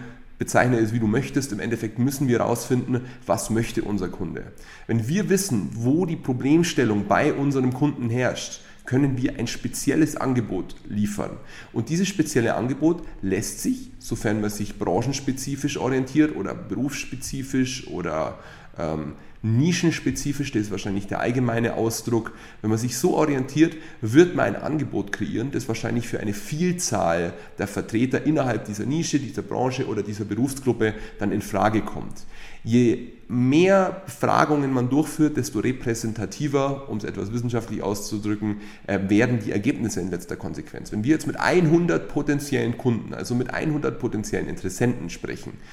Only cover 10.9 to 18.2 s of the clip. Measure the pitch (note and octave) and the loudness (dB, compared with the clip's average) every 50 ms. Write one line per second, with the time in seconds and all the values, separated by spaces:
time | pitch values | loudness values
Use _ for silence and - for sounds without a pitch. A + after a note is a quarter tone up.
10.9 | G2+ G#2 G#2 G2+ - - B1 G1+ - - - - - - - - - A#2+ A#2 - | -2 0 0 0 0 -2 -4 -6 -6 -10 -14 -14 -16 -18 -16 -8 -6 -4 -4 -2
11.9 | D#3 E3+ G3+ F3+ - - D3+ - - C3 A2+ A2+ - - G#2 B2 C#3+ C3+ D3 D#3+ | 0 0 0 0 2 0 0 2 2 2 2 2 2 0 0 -2 0 2 2 2
12.9 | E3+ E3+ - - - - - G2 F#2+ F#2+ A2 - - - - - B3+ - - - | 2 2 -2 -10 -10 -6 -2 0 0 0 0 -2 -6 -4 -2 -2 -2 -2 -4 -12
13.9 | - - - - A#2+ G#2+ - A#2 G#2+ A2 G#2 G#2 G#2 - G#2 G2 - - G#2 F2+ | -16 -14 -8 -6 -4 -2 0 0 0 0 0 -2 -2 -4 -6 -6 -6 -4 -2 0
14.9 | E2+ F#2+ A2+ C3 C#3+ - - - - - - C#3+ C#3 C#3 - D3 - - F2+ B2 | 0 0 0 0 -2 -4 -2 -4 -4 -4 -4 -6 -6 -4 -4 -4 -2 -2 -2 0
15.9 | C3+ C3 C3 B2+ - D3+ D3+ D3+ - - G2 F2+ A#1+ - - - - A2 B2+ C#3+ | 0 0 0 0 4 4 4 4 2 -2 -4 -6 -6 -8 -8 -6 -4 -2 -2 -2
16.9 | C3+ - - - - A#2+ - - - C3+ B2+ - - C3 C3 B2 - - - - | -4 -6 -8 -8 -8 -8 -8 -8 -6 -6 -6 -2 0 2 2 0 -2 -6 -8 -8
17.9 | D2+ F2 F2 E2+ D#2 D#2+ | -6 -4 -4 -2 0 0